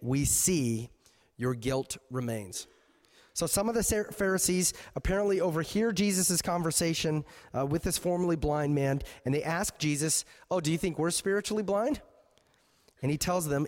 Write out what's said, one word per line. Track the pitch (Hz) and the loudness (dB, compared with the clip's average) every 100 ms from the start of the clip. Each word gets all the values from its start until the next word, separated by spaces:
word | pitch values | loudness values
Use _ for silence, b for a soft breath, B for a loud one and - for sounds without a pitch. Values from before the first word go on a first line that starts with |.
'We | 120 135 | -2 0
see,' | 139 - - 180 123 110 120 - b b b - | 2 2 2 2 2 0 -4 -14 b b b -4
your | 123 | -2
guilt | 123 120 131 127 - - | -2 -2 -2 -2 -10 -8
remains." | 127 120 113 98 90 - b b b b b b - | -6 -4 -4 -6 -10 -12 b b b b b b -4
So | 165 | 0
some | - 214 | 2 2
of | 233 | 0
the | |
Sa-, | 202 214 208 | 0 0 -2
Pharisees | - 196 190 - 180 180 B B - | -2 0 2 2 2 2 B B -6
apparently | - 190 202 190 | -2 0 2 2
overhear | 175 160 160 202 226 | 2 0 -2 0 0
Jesus' | 190 202 185 180 170 | 2 2 2 2 0
conversation, | - 175 165 - 165 160 165 156 143 B B 123 | 0 0 0 0 0 0 0 -2 -4 B B -4
uh, | 139 | 0
with | 160 | 0
this | 190 170 | 0 -2
formerly | 175 175 175 165 | 0 0 2 0
blind | 151 151 147 143 | 0 0 2 2
man, | 139 139 - B | 2 0 -4 B
and | - | -2
they | 143 | -2
ask | 151 165 208 - | 0 -2 -2 -2
Jesus, | 151 147 156 - - B B | -2 0 0 -2 -4 B B
"Oh, | 185 | -2
do | 151 | 0
you | 160 | 0
think | 190 156 | 0 0
we're | 160 | 0
spiritually | 170 196 202 208 214 | 0 0 -2 0 -2
blind?" | 196 202 240 285 - - _ _ b b b b b b | 0 0 2 -2 -6 -20 _ _ b b b b b b
And | 131 | -2
he | 151 | 0
tells | - 180 156 | 0 0 0
them, | 143 | 0